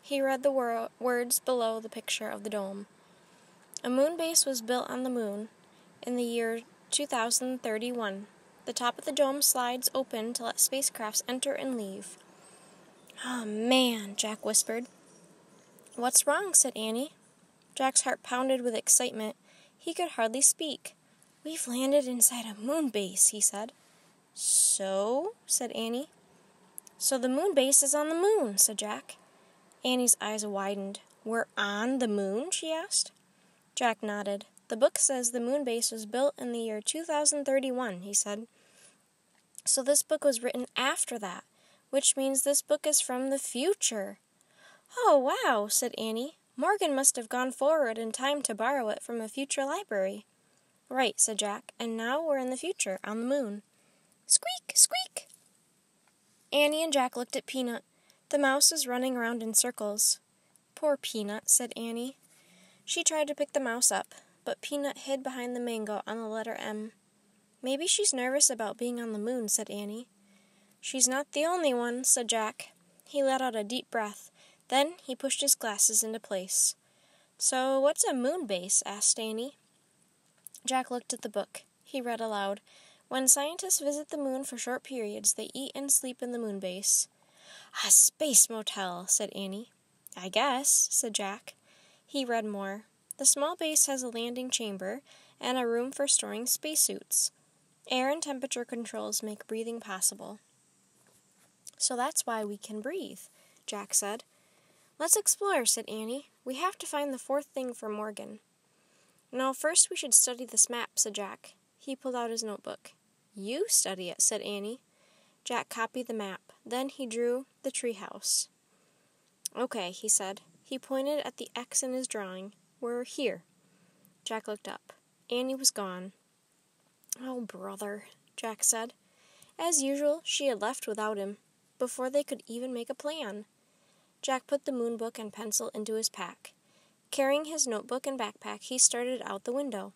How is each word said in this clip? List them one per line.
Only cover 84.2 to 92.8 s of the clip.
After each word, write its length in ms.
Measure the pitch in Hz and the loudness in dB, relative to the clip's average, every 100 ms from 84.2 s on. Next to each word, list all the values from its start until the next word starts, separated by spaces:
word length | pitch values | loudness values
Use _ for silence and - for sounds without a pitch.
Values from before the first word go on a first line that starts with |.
| 277 262 277 | -2 -2 -6
for 120 | 240 | -8
short 260 | - 254 | -4 -6
periods, 500 | - 262 208 214 208 | -6 -6 -6 0 0
they 160 | - 220 | 0 -4
eat 200 | 247 269 - | -8 -8 -6
and 160 | 277 | 2
sleep 320 | - 254 247 | 2 2 -6
in 80 | 247 | -6
the 80 | 240 | -4
moon 200 | 220 196 | -4 -4
base." 500 | 190 185 202 - - _ _ _ - - - - - | -6 -4 2 2 0 _ _ _ -20 -20 -14 -4 6
"A 60 | |
space 580 | - - _ 311 240 - | 8 8 _ 4 6 6
motel," 560 | 226 214 - 185 175 190 | 2 -4 -4 -6 -6 0
said 240 | - 214 | 0 0
Annie. 380 | - 196 196 240 _ _ _ - - | -4 -6 -8 -12 _ _ _ -20 -12
"I 140 | 185 | -2
guess," 580 | 196 277 262 285 - 254 | 2 2 2 4 6 6
said 240 | - 233 | 2 0
Jack. 420 | 208 196 208 - - _ - _ _ _ | -2 -4 -6 -14 -20 _ -20 _ _ _
He 160 | 285 | -4
read 220 | 247 233 214 | 0 0 0
more. 400 | 202 196 202 | -4 -6 -8